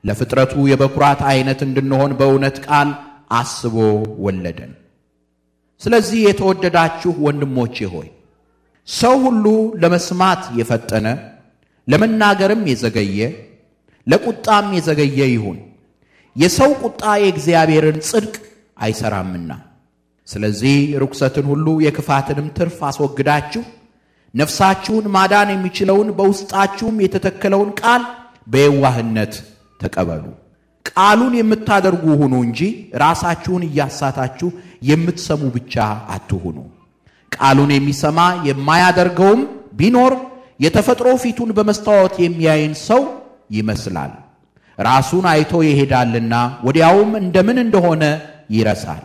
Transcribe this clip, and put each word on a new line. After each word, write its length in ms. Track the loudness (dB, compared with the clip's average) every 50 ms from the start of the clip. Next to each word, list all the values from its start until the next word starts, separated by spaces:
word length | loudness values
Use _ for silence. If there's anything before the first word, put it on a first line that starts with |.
| -4
ለፍጥረቱ 500 | -6 -4 -4 -4 -2 0 0 0 0 0 0 2
የበኩራት 540 | 2 2 2 2 0 0 2 2 2 2 2 0
አይነት 360 | 0 0 0 0 -2 -4 -4
እንድንሆን 520 | -4 -4 -2 -2 -2 0 0 0 0 0 0
በእውነት 440 | 2 2 4 4 2 2 -2 -4 -6
ቃል 280 | -4 0 2 2 2 0 -4 -8 -14 -20 -20 -20 _ _
አስቦ 440 | -2 -2 -2 -4 -10 -8 -6 -4 0 2 2 2 2 0 -2 -6 -8 -6
ወለደን። 520 | -6 -4 -4 -4 -8 -8 -10 -10 -16 -20 -20 _ _ _ _ _ _ _ _ _ _ _ _ _ _ _ _ _ _ _ _ _
ስለዚህ 380 | -4 0 0 2 2 0 0 2
የተወደዳችሁ 920 | 2 2 2 2 0 0 0 0 -2 0 2 2 0 0 -2 -4 -4 -4 -2 0
ወንድሞቼ 580 | -2 -2 -2 -2 -4 -4 -2 -4 -4 -4 -6 -8 -10
ሆይ 240 | -8 -8 -12 -14 -14 _ _ _ _ _ _ _ _ _ _ _ _ _ _ _
ሰው 280 | -12 -6 0 2 2 4 4
ሁሉ 260 | 2 2 2 2 2 2 2 2 0 -2 -2
ለመስማት 680 | 0 2 2 2 0 -2 -4 -2 0 2 2 2 -2 -6 -6 -4
የፈጠነ 520 | -4 -2 -2 -2 -4 -2 -4 -4 -2 -2 -4 -6 -6 -10 -18 -20 _ _ _ _ _ _ _ _ _ _
ለመናገርም 760 | 0 2 2 2 0 2 2 2 2 2 2 2 0 0 0 0
የዘገየ 540 | -2 -2 -2 -2 -4 -2 -2 -2 -2 -2 -4 -4 -6 -6 -12 -20 _ _ _ _ _ _ _ _ _ _ _ _
ለቁጣም 580 | 0 0 0 0 -2 -8 -6 0 2 2 2 2 0
የዘገየ 480 | -4 -2 -2 -2 0 0 0 0 0 0 0
ይሁን፣ 340 | 0 0 0 -2 -6 -10 -12 -16 -20 _ _ _ _ _ _ _ _ _ _ _ _ _
የሰው 360 | 2 2 2 4 4 2 2 2 0
ቁጣ 220 | -4 -8 -8 -4 -2 -2 0
የእግዚአብሔርን 800 | 2 2 0 0 0 -2 2 2 2 4 4 2 2 2 2 0 -2
ጽድቅ 360 | -6 -2 -2 -2 -4 -4 -12 -16 -20 -20 _ _ _ _ _
አይሰራምና። 760 | -6 -4 -4 -4 -4 -4 -4 -4 -4 -6 -6 -8 -10 -10 -10 -12 -14 -18 _ _ _ _ _ _ _ _ _ _ _ _
ስለዚህ 500 | -14 -8 -4 -4 -4 -4 0 0 2 2 2 2 0 -2
ርኩሰትን 480 | -4 -4 -4 -2 -2 -2 -2 -2 -2 -2
ሁሉ 220 | -2 -2 -2 0 -2 0 2
የክፋትንም 680 | 0 0 -2 -4 -4 0 0 0 0 -2 -6 -6 -6 -8
ትርፍ 280 | -4 -4 -6 -6 -4 -6 -8
አስወግዳችሁ 800 | -8 -4 -2 -4 -4 -2 -2 0 0 0 0 -2 -6 -10 -10 -12 -12 -18 _ _ _ _ _ _ _ _ _ _ _ -4
ነፍሳችሁን 720 | -4 -4 -2 0 2 2 2 2 0 -4 -4 -4 -2 -2 0
ማዳን 400 | 0 2 2 4 4 2 2 2
የሚችለውን 580 | 0 -4 -4 -6 -4 -2 0 2 2 2 2 0
በውስጣችሁም 920 | 0 2 2 2 2 0 -6 -4 -2 0 0 0 -2 -6 -6 -4 0 0
የተተከለውን 680 | 0 0 -2 -2 -4 -4 -6 -2 -2 0 0 0 0 -2 -4
ቃል 280 | -4 0 2 2 2 0 -4 -14 -18 -20 -20 _ _ _
በየዋህነት 840 | -2 2 4 4 6 4 4 2 2 2 0 -4 -2 -2 -2 -2 -4 -6 -16 -18 -20 _ _ _ _ _ _
ተቀበሉ። 460 | -10 -6 -4 -4 -4 -4 -4 -8 -10 -14 -18 -20 _ _ _ _ _ _ _ _ _
ቃሉን 480 | -6 _ 2 4 4 4 4 2 2 0
የምታደርጉ 680 | 0 2 2 0 0 0 0 0 2 2 2 0 2 2 2 2
ሁኑ 160 | 2 2 2 2 0
እንጂ 180 | 0 -2 -2 -2 -4 -4 -4 -6 -14 -12 -2 0
ራሳችሁን 640 | 2 2 2 0 -2 -4 -4 -4 -4 -4 -4 -4 -4
እያሳታችሁ 840 | -4 -2 -4 -4 -4 -6 -6 -6 -4 -4 -4 -6 -6 -6 -6 -6 -6 -6 -8 -20 -20 -20 _ 2
የምትሰሙ 600 | 2 2 2 2 -2 -4 -6 -4 -4 -4 -2 -2 -4
ብቻ 260 | -4 -6 -8 -6 -4 -2 -2 -2 -4 -8 -10 -10
አትሁኑ። 480 | -12 -12 -6 -6 -6 -6 -6 -8 -10 -10 -16 -20 -20 _ _ _ _ _ _ _ _ _ _ _
ቃሉን 400 | -6 0 2 4 4 4 4 4
የሚሰማ 480 | 2 0 0 -2 -4 -2 -2 -2 2 2 2 2 0 0 -2
የማያደርገውም 960 | -4 -4 -2 0 0 2 4 4 4 4 4 2 2 2 4 4 4 4 4 0 -4 -8 -18 -20 -18 -2
ቢኖር 400 | 0 2 4 4 4 4 4 2 0 -6 -14 -18 -20 -20 -20 _ _
የተፈጥሮ 480 | 0 2 2 2 2 2 0 2 4 2 2
ፊቱን 320 | 2 0 -2 -4 -2 -4 -2
በመስታወት 640 | 0 0 2 2 0 0 2 4 4 6 4 4 2
የሚያይን 560 | 0 0 0 0 0 2 2 2 2 0 -2 -4
ሰው 240 | -8 -2 2 2 2 2 0 -8 -14 -18 -20 -20 _ _ _
ይመስላል። 640 | -6 -4 -2 -2 -4 -4 -6 -8 -8 -8 -8 -10 -12 -18 -20 _ _ _ _ _ _ _ _ _ _
ራሱን 480 | -2 0 4 4 4 2 2 -2 0 2
አይቶ 280 | 2 2 2 2 0 0 2
ይሄዳልና 720 | 2 2 4 2 2 2 2 0 2 0 0 -2 -2 -2 0 -2 -2 -2 -6 -4 -4
ወዲያውም 480 | 0 2 4 6 6 6 6 4 2 0
እንደምን 420 | -4 -4 0 0 2 2 2 2 0
እንደሆነ 440 | 0 2 2 2 2 2 2 2 0 0 -2 -4 -8 -16 -20 -20 _ -2
ይረሳል። 520 | -2 0 0 0 -2 -4 -6 -10 -12 -12